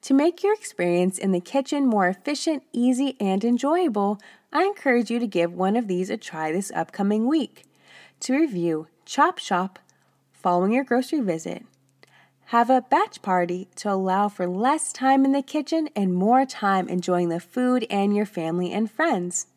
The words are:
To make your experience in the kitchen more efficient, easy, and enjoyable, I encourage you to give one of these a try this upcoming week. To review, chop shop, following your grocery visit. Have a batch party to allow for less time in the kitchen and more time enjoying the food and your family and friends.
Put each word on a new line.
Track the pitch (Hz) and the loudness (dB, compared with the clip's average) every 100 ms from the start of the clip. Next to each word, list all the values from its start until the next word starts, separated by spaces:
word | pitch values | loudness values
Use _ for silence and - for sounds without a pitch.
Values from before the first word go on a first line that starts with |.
To | - | 2
make | 269 311 349 | 2 2 0
your | 392 | 0
experience | 427 - - 175 175 180 185 | 0 -4 -4 0 2 2 0
in | 190 | -2
the | 185 | -2
kitchen | 175 277 269 285 269 | -2 -4 -2 0 2
more | 214 180 | 4 2
efficient, | 190 - 294 - 294 _ | 0 -6 -4 -2 -4 _
easy, | 240 247 254 277 254 | 0 0 2 -2 -2
and | 196 190 | -2 0
enjoyable, | 226 240 277 330 349 214 202 208 - - _ | 0 0 2 2 2 0 0 -2 -8 -20 _
I | 294 | 0
encourage | 381 403 277 240 226 | 0 0 0 2 2
you | 233 | -2
to | 233 | -2
give | 185 170 | 0 -2
one | 175 190 220 | 0 0 0
of | 226 | 0
these | 180 185 | -2 -2
a | 220 | -6
try | - 160 156 | -8 -8 -4
this | 165 196 - | -4 -4 -6
upcoming | 165 - 202 214 233 | -6 -2 0 0 0
week. | 311 247 - _ _ _ - - _ | 0 -2 -10 _ _ _ -20 -20 _
To | - 262 | -2 0
review, | 320 190 170 156 160 _ | 0 0 -2 -2 -6 _
chop | - - 302 - | -10 2 2 2
shop, | - 185 190 - _ _ _ _ _ | -2 -2 -2 -8 _ _ _ _ _
following | _ 185 175 190 | _ 0 2 2
your | 240 | 0
grocery | 262 247 254 311 | 2 0 0 -2
visit. | 208 160 170 - - _ _ _ _ _ _ _ - | -2 -4 -6 -12 -14 _ _ _ _ _ _ _ -2
Have | 233 233 | 0 4
a | 262 | 2
batch | 247 269 415 - | 2 0 0 -4
party | - 185 175 175 190 - | -2 0 0 -4 -8 -8
to | 208 | -4
allow | 196 190 190 208 | -2 0 0 0
for | 202 180 | -2 -4
less | 180 240 311 - | 0 0 0 -4
time | - 262 269 269 | -2 2 4 4
in | |
the | 277 | 2
kitchen | 269 302 285 320 311 - | -2 -6 -2 -2 -2 -2
and | 196 | 0
more | 180 202 254 269 | 2 4 4 4
time | - 202 190 175 | -2 0 0 0
enjoying | 175 175 180 175 | -4 -2 0 0
the | 170 | -4
food | - - 254 254 220 | -6 -2 0 0 0
and | 202 202 208 | 0 0 0
your | 208 | -2
family | - 165 175 180 | -4 -4 -2 -4
and | 202 220 | -4 -6
friends. | - 330 220 175 - - | -2 0 0 -2 -6 -10